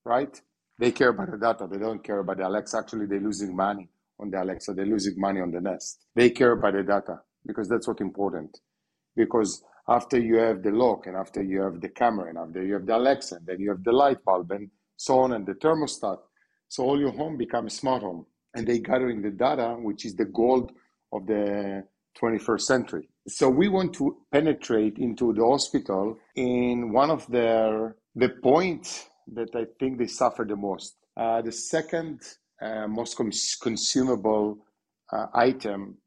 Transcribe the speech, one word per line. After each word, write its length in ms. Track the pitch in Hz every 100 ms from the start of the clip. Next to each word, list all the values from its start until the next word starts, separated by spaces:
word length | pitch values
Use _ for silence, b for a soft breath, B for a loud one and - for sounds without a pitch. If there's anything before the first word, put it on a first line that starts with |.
| 117
right? 340 | 123 143 - _ _ _ -
They 140 | 120
care 180 | - 127
about 220 | 107 92
the 60 | 101
data. 300 | 117 110 92
They 80 | 98
don't 240 | 107 107
care 160 | - 101
about 180 | 95 95
the 100 | 92
Alexa. 300 | 104 101 113
Actually, 280 | 107 113 101
they're 120 | 98
losing 360 | 104 95 101 92
money 340 | 98 101 90 _ _ -
on 120 | 104
the 100 | 95
Alexa. 320 | 92 90 -
They're 120 | 92 98
losing 340 | 107 98 90
money 200 | 98 98
on 120 | 90
the 100 | 87
Nest. 440 | 95 90 - - _ 117
They 160 | 123
care 220 | 120 127
about 200 | 113 101
the 100 | 98
data 380 | 95 101 - 85 _ _ -
because 240 | 104 98
that's 180 | 113 -
what's 140 | 110
important. 580 | 101 101 98 87 76 - _ _ _ _ _ -
Because 480 | 110 117 101 - b b -
after 320 | 120 - 127
you 180 | 113 113
have 260 | 113 98
the 80 | 98
lock, 340 | 107 123 98 92
and 100 | 95
after 280 | 95 98
you 180 | 98 95
have 200 | 98 85
the 80 | 87
camera, 400 | - 120 107 85
and 80 | 82
after 240 | 82 90 95
you 80 |
have 140 | 101 95
the 80 | 113
Alexa, 400 | 131 135 - 87
and 100 | 85
then 140 | 92
you 100 | 101
have 140 | 95
the 80 | 104
light 320 | 123 143 131 -
bulb, 260 | 92 87
and 200 | 101 101 _ _ -
so 240 | - 131
on, 140 | 127
and 120 | 117 98
the 80 |
thermostat. 640 | 92 156 160 147 - 107 92 _ _ _ _ _
So 160 | -
all 160 | 131 143
your 120 | 139
home 260 | 120 156 143
becomes 400 | 113 120 113 -
smart 240 | 135 127
home. 240 | 101 85 - _ _ 120
And 120 | 117
they 120 | 117
gathering 420 | 95 127 127 110
the 100 | 101
data, 440 | 98 127 147 117 120
which 260 | 113 101 117
is 100 | 95
the 100 | 101
gold 460 | 113 117 131 123 b b b _
of 140 | 110 95
the 560 | 107 101 101 98 98 95 _ _ -
twenty-first 480 | 117 110 - 107 -
century. 420 | 131 110 82 - _ -
So 220 | - 135
we 180 | 131 202
want 260 | 190 180 -
to 220 | 135 - _
penetrate 680 | 143 156 139 - 113 107 107
into 360 | 120 110 120
the 120 | 107 117
hospital 720 | 139 - 143 - 95 104 113 b -
in 560 | 127 123 123 120 117
one 200 | 113 143
of 160 | 147 -
their, 680 | 120 117 113 110 110 113 - _ -
the 140 | 123
point 800 | - 127 151 185 143 - - - _ -
that 220 | 110 113 120
I 100 | 113 -
think 180 | 135 127
they 100 | 113
suffer 360 | - 123 -
the 120 | 104 101
most. 400 | 101 92 - - _ -
Uh, 260 | 117 117
the 100 | 113
second, 680 | - - 160 160 165 165 135 - - _ _
uh, 260 | 110 110 107
most 280 | 110 117 -
cons-, 400 | 113 - - -
consumable, 960 | 123 110 - 139 131 117 110 107 104 107 _ _ _ _ -
uh, 160 | 110 -
item 640 | 120 123 131 110 101 98 98